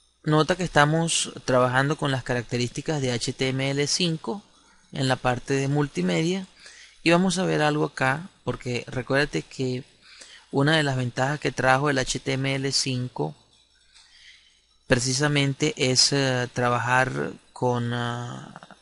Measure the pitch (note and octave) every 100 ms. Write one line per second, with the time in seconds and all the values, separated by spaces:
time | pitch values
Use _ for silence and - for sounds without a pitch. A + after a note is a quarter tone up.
0 | _ _ - D3+ D#3 F3+ F3 D3+ D3 D#3+
1 | E3 - - - - B2+ B2+ B2+ C#3 D3+
2 | D3 C3 - B2 A2+ B2 A#2+ - C#3+ D#3
3 | C3 A#2+ - B2 C3 C3 C3+ C#3 C#3+ -
4 | F3 D#3+ - A2+ - _ _ _ _ -
5 | C3 B2+ B2+ B2 - C#3 C#3 D3 C#3+ -
6 | F3+ E3+ D#3+ F#3+ F#3+ _ - - - -
7 | D#3+ E3+ F#3+ F3 F3 D#3 D3+ D3+ D3+ -
8 | C3 C#3 F#3+ _ - A#2+ B2+ A#2+ - C3
9 | A#2+ C#3 D3 D#3+ - - C3 B2+ - _
10 | - - - - - - C#3+ D#3+ C#3+ B2+
11 | B2 - C3 D3 C#3 B2+ B2+ C3 D3 C3+
12 | C3 C3 - C3+ C3+ C3+ C3+ - C#3 B2+
13 | B2 - D3+ D3+ _ _ _ _ _ -
14 | - - - - _ _ _ _ - B2
15 | B2+ B2+ D3 D3 C#3 C3+ D3+ - C3+ B2+
16 | - C#3 C3+ B2+ B2 - A#2+ A#2+ A#2 B2+
17 | B2+ C#3 D#3+ - _ - B2+ A#2+ A#2+ A#2+
18 | A#2+ A#2+ A#2+ C3 - - - -